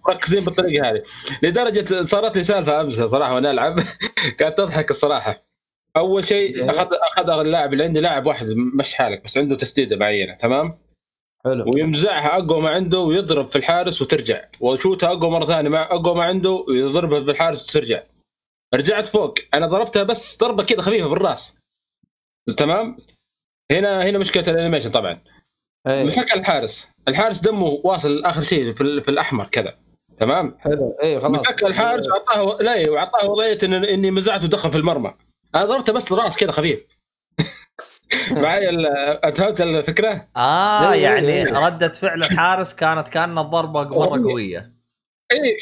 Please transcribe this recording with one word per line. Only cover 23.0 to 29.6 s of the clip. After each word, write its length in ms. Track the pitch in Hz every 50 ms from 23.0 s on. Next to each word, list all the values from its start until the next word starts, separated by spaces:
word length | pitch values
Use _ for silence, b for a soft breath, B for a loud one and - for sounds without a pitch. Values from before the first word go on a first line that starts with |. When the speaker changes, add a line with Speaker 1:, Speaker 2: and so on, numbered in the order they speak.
| - _ _ _ _ _ _ _ _ _ _ _ _ -
Speaker 1:
هنا، 320 | 143 180 196 202 196 185 180
هنا 140 | 196 202 196
مشكلة 260 | 190 190 - 185 165 175
الأنيميشن 420 | 165 165 165 170 165 143 117 107
طبعا. 300 | - 117 101 90 82 - _ b b b b b _ _ _ _ _ _ _
Speaker 2:
إيه. 180 | 131 135 135 135
Speaker 1:
مسك 300 | 143 170 247 240 - 226
الحارس، 540 | 190 190 196 165 139 135 - - - - _ _ _ _ 135
الحارس 320 | 139 160 214 226 196 -
دمه 400 | 170 220 214 202 180 156 143 143 -
واصل 400 | 180 190 170 143 147 143 151 -
آخر 180 | 175 170 156
شيء 300 | 147 - 185 151 127 117
في 80 | 110 -
ال-، 220 | 143 143 147 143
في 80 | - -
الأحمر 360 | 139 - - - 135 110 98
كذا، 280 | - - -